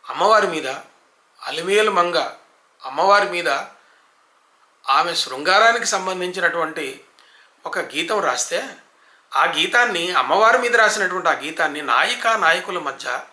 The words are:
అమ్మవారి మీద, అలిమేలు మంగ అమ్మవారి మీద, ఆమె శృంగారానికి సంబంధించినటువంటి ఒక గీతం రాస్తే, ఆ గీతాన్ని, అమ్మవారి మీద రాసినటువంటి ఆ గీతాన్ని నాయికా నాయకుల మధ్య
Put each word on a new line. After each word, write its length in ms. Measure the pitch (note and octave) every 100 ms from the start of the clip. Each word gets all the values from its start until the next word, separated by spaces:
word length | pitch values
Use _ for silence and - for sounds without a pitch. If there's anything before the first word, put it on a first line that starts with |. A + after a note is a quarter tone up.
| -
అమ్మవారి 380 | C#3 F#3+ G#3+ G3
మీద, 200 | D#3+ C3+ C#3 - _ _ _ _ _
అలిమేలు 480 | - D3+ F3 G3+ G#3+
మంగ 400 | F#3+ F3 E3 B2 - _ _ _ _ C3
అమ్మవారి 440 | C#3 F#3+ G3+ F#3
మీద, 200 | F3 D#3+ C#3 - - _ _ _ _ _ _ _ _ _ _ -
ఆమె 260 | C#3 E3+ E3+
శృంగారానికి 720 | - C3 D#3 G3 A3+ A#3 A3+
సంబంధించినటువంటి 1200 | G3 F#3 F#3 F3+ F#3 F3 E3+ D#3 D#3 C#3 - _ _ _ _ _ _ -
ఒక 140 | F#3+
గీతం 400 | D3 D3 E3 G#3+
రాస్తే, 560 | E3 B2 - F3+ C4 - _ _ _ _ _ C3
ఆ 100 | E3+
గీతాన్ని, 680 | D3+ E3 A#3+ A#3 F3 F3
అమ్మవారి 460 | E3+ B2 F3 A3 B3
మీద 180 | A#3+ A#3
రాసినటువంటి 540 | G#3+ G#3+ F#3 F#3 E3+
ఆ 20 |
గీతాన్ని 500 | D3 D3 D#3+ D#3 D3
నాయికా 540 | C#3+ A#2+ D#3+ A#3+ A#3 A3
నాయకుల 440 | E3 F3 F3+ F3+
మధ్య 420 | D3+ C3 - B2 -